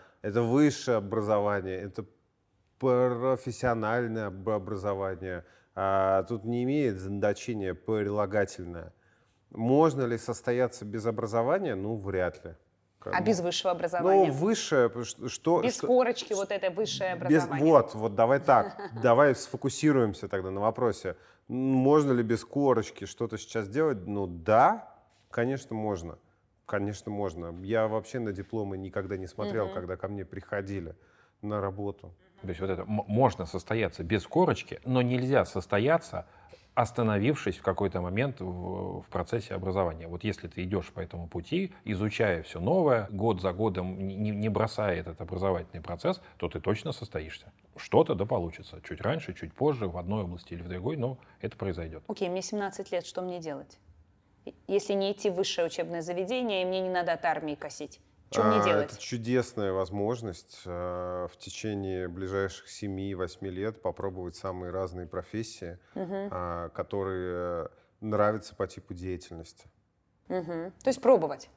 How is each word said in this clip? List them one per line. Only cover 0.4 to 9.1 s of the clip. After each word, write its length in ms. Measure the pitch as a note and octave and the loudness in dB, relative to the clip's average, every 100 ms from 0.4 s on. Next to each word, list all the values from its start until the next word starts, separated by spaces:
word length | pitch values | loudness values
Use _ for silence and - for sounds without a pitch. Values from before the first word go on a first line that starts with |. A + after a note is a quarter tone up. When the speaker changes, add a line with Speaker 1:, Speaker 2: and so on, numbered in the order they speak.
Speaker 1:
высшее 540 | A#2 C3 D3+ C#3 - A2+ | 4 6 4 4 0 0
образование, 800 | G2+ A2 G#2 G#2 G#2 G2+ F#2+ F#2 | 0 -2 2 2 2 0 -2 -6
это 240 | G2+ F#2+ G2+ _ _ _ _ _ _ _ | -8 -10 -12 _ _ _ _ _ _ _
профессиональное 1500 | C3 B2 B2+ A#2+ B2+ B2+ C3 A#2 B2+ A2+ G#2+ A#2+ A#2+ A2 G#2 | 2 4 4 2 0 0 -2 -2 0 2 2 0 0 -2 -4
об-, 220 | F#2 G2 | -4 -2
образование. 960 | G#2+ F#2+ G2+ G2+ G2 F#2+ F2+ F#2+ F2+ - _ _ - | -2 -2 -4 -2 -2 -2 -4 -6 -8 -10 _ _ -2
А, 480 | G2 G2 F#2+ G2 | 2 4 6 4
тут 220 | F#2 A2+ A2 | 2 -4 -2
не 180 | A#2+ | 0
имеет 360 | B2 D3 C3+ F#2+ | 2 2 2 0
значения 760 | F#2+ G2+ G#2 G2+ - A2 F#2+ E2+ | -4 0 2 2 -2 -4 -4 -4
прилагательное. 1160 | - A2 G2+ G#2 G2+ G#2 G2 - F2+ E2+ E2+ - _ | -2 0 0 0 2 2 0 -2 -10 -10 -14 -18 _